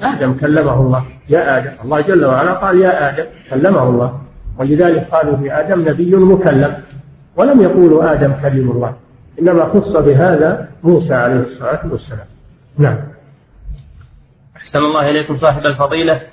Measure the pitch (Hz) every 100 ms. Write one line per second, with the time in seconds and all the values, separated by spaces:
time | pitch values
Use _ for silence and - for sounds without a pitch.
0 | 247 - 131 127 147 156 156 127 127 127
1 | 127 - - 165 151 127 131 - 120 151
2 | 147 170 139 127 175 - 196 185 185 160
3 | 143 139 160 - - 135 180 175 127 120
4 | 120 - - - - - 135 151 175 160
5 | 170 160 147 135 139 147 175 185 160 143
6 | 175 190 185 190 175 135 143 - - -
7 | - - _ - 262 262 180 185 170 156
8 | 170 147 139 139 139 135 123 120 117 -
9 | _ - - - 170 165 156 202 - 160
10 | 147 139 180 151 160 196 - - 165 165
11 | - 127 123 127 120 - 123 151 165 -
12 | - 110 - - - _ _ 139 143 110
13 | - - _ _ _ _ - - - -
14 | - - _ _ _ - - 147 151 156
15 | 143 151 151 143 156 139 147 135 143 160
16 | 165 143 -